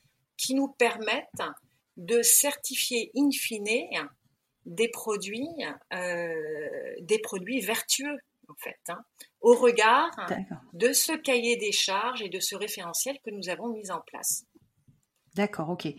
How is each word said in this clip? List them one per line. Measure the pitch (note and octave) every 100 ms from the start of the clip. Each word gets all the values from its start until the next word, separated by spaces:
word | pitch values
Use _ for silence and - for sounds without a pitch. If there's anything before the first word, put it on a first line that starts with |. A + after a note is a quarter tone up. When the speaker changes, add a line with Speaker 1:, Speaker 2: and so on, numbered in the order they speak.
| _ _ _ -
Speaker 1:
qui | -
nous | C4+ C#4
permettent | - A3 G#3+ G#3+ A#3+ D4+ - E3 C#3+ _ _ _ -
de | E3+ A#3
certifier | A#3 - C#4+ C#4+ - B3+ - A#3+ G#3+ B3
in | C#4+
fine | C4 - A3 G3+ A#3 F4 E3 D3 _ _ _ _ _ -
des | E3+ A3+
produits, | A3+ A3+ G#3 F#3 A3 D4 E4 F3 C#3 -
euh, | F#3 F3+ F3 E3+ D#3+ D3+ D3+ D3 - - -
des | E3+ G#3+
produits | G#3+ G3 F3+ C4
vertueux, | F#3+ A3+ - - C#4 C#4+ - _ _
en |
fait, | - - - -
hein, | F3+ - - - _
au | A3+
regard | A#3+ B3 A#3 A3 B3+ E4+ - F3+
Speaker 2:
D'accord. | F#3 F#3+ - -
Speaker 1:
de | E3+ A#3
ce | C#4 -
cahier | D#4+ D4 B3 A#3 A#3
des | G#3
charges | G3 - F#3+ A#3 B3
et | G3+
de | F#3
ce | -
référentiel | G3 G#3 G3+ F3 E3 - C#4
que | -
nous | G#3 F3+
avons | E3 A3+
mis | A3 G3
en | E3+
place. | - - - - - _ _ _ _ _ _ _ _
Speaker 2:
D'accord, | F3+ G3+ - D#3+
ok. | F3 D#3+